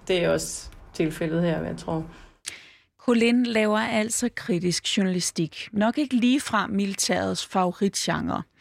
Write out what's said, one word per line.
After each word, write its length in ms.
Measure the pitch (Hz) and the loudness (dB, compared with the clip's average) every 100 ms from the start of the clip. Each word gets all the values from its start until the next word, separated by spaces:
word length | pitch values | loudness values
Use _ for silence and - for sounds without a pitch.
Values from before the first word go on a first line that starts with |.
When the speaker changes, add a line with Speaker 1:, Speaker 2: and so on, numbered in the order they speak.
| - | -2
Speaker 1:
Det 160 | 185 | 0
er 40 | 165 | 2
også 400 | 160 - - - - - | 0 -2 -10 -12 -18 -14
tilfældet 500 | - 160 - 165 165 | -4 -2 -2 -2 0
her, 160 | 170 160 | 0 0
hvad 100 | 170 | -4
jeg 80 | 170 | -8
tror. 280 | - 160 160 - - _ - - - - _ _ | -6 -6 -6 -14 -20 _ -16 -16 -20 -20 _ _
Speaker 2:
Colin 480 | - 233 233 240 240 | 2 4 4 4 2
laver 320 | 220 214 214 | 2 2 2
altså 500 | 226 226 220 - 240 | 2 0 0 -2 -2
kritisk 600 | - - 175 180 165 - - | -4 -2 0 0 -2 -2 0
journalistik. 720 | 190 180 - - 160 - - | 2 0 -2 -2 -4 -4 -6
Nok 260 | 208 220 269 | 0 0 0
ikke 180 | 277 247 | 0 2
ligefrem 540 | 240 269 - 214 180 | 4 2 2 -2 0
militærets 760 | 196 196 190 - 180 190 180 - | -2 -2 -2 -2 0 0 -2 -2
favoritgenre. 960 | 190 180 - 202 - - 156 - - - _ | 0 0 0 -2 0 -2 -2 -2 -4 -6 _